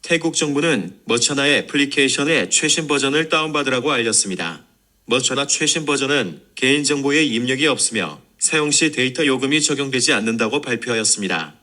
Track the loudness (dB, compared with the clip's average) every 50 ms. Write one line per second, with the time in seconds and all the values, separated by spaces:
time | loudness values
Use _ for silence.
0 | -2 0 -2 0 0 0 0 0 0 0 0 0 2 2 2 0 -2 -6 -10 -16
1 | _ -2 0 2 2 0 0 0 2 4 2 2 0 -2 0 0 0 0 2 2
2 | 2 2 2 0 0 2 2 0 0 0 0 0 2 2 0 0 0 0 0 0
3 | 2 2 2 0 0 2 0 0 0 0 -2 -2 0 0 -2 0 0 0 0 0
4 | 0 2 2 0 0 0 -4 -6 -6 -8 -8 -12 -16 _ _ _ _ _ _ _
5 | _ -2 0 0 0 0 -2 -2 -2 -2 -2 -2 0 -2 -2 -2 0 0 0 0
6 | 0 0 0 0 0 -2 -6 -12 -20 _ _ -2 2 2 2 2 2 0 0 0
7 | 0 2 2 2 2 2 0 -2 0 -2 0 0 2 0 2 2 -2 -2 -2 -2
8 | -4 -6 -8 -14 -20 _ _ _ -2 0 0 0 0 2 2 2 2 2 0 0
9 | -2 -2 0 0 2 2 2 0 0 0 0 2 2 0 0 -2 -2 -2 -2 0
10 | 2 2 2 2 0 -2 0 0 0 0 0 -4 -2 -4 -6 -6 -2 -2 -2 0
11 | 2 0 0 0 -2 -4 -4 -4 -6 -8 -14 _